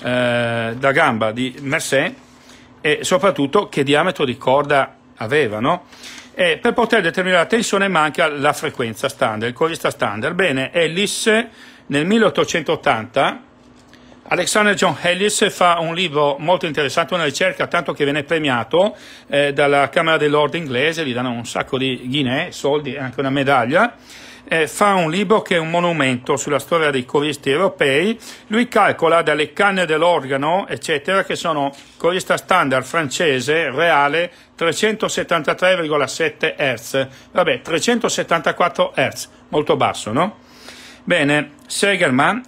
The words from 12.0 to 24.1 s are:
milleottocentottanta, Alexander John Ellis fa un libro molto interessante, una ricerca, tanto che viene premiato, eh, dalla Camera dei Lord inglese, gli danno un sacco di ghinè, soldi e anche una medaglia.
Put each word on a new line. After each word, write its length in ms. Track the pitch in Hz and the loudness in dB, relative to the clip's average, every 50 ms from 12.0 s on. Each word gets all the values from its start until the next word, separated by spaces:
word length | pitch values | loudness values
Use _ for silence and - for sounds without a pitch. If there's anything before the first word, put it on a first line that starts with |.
| 151 | 0
milleottocentottanta, 1500 | 185 220 233 214 175 - 175 156 - - 175 143 - 156 - - 147 123 110 107 107 - 135 147 185 - - - - - - _ - - - - - - - - - - - - | 2 2 2 2 2 2 0 -2 0 -2 -4 -2 -2 -4 0 0 0 0 0 -4 -2 0 0 0 0 -2 -6 -12 -20 -20 -20 _ -20 -20 -20 -20 -20 -20 -20 -20 -20 -20 -20 -8
Alexander 480 | - 156 170 175 - - 214 208 208 196 | -4 -4 -2 -2 0 0 2 2 2 2
John 220 | - 196 180 143 - - | 2 2 0 0 0 0
Ellis 500 | 175 180 180 202 208 208 - 220 185 - | -2 0 2 0 0 2 2 0 0 2
fa 260 | - 185 175 170 170 | 2 4 4 4 2
un 140 | 165 165 165 | 0 -2 -2
libro 420 | 175 190 165 139 147 147 143 139 - | -2 -4 -2 0 2 2 2 0 0
molto 260 | 151 165 185 170 - | 0 0 0 0 0
interessante, 480 | 165 139 156 147 127 - 170 165 - 185 | -2 -2 -2 -2 0 0 0 0 0 -2
una 120 | 175 160 | -2 0
ricerca, 420 | 143 131 - 185 185 - - 143 | -2 0 0 0 0 0 -2 -4
tanto 260 | 123 - 175 170 - 147 | -2 -2 -2 -2 -2 -2
che 120 | - 147 | 0 0
viene 200 | 139 143 151 139 | 0 0 -2 -2
premiato, 720 | - 170 160 156 143 123 117 110 - - 170 196 220 - - - - - - - - | -2 -2 0 0 0 0 -2 -2 0 2 2 2 2 0 -6 -14 -20 -20 -20 -10 -2
eh, 240 | - 143 143 143 139 | 0 2 2 2 2
dalla 380 | 143 147 143 143 139 139 131 | 2 2 4 4 4 2 2
Camera 260 | - 175 165 165 160 | 2 0 2 2 2
dei 140 | 151 147 147 | 2 2 2
Lord 240 | 143 147 147 135 - | 2 2 2 0 -2
inglese, 500 | 170 170 135 123 123 147 160 165 165 160 | -4 -6 -4 -2 0 0 0 0 -2 -4
gli 80 | 131 117 | -4 -4
danno 180 | 120 127 127 | -4 -4 -4
un 140 | 117 117 117 | -4 -6 -8
sacco 320 | - - 92 - - 139 | -6 -6 -6 -4 -4 -4
di 320 | 127 131 131 127 117 123 127 | -2 -2 -4 -4 -6 -6 -6
ghinè, 400 | 131 151 135 120 127 147 175 175 | -4 -2 -2 -2 -2 -2 -4 -6
soldi 440 | - - - 139 147 151 147 131 123 | -8 -4 -2 -2 -2 -2 -2 -6 -8
e 40 | 143 | -8
anche 220 | 131 127 - - | -8 -8 -6 -6
una 80 | 139 135 | -4 -2
medaglia. 680 | 135 143 135 135 143 127 113 120 147 185 226 240 - - - - | -2 0 2 2 2 2 2 2 2 2 2 2 -2 -8 -20 -20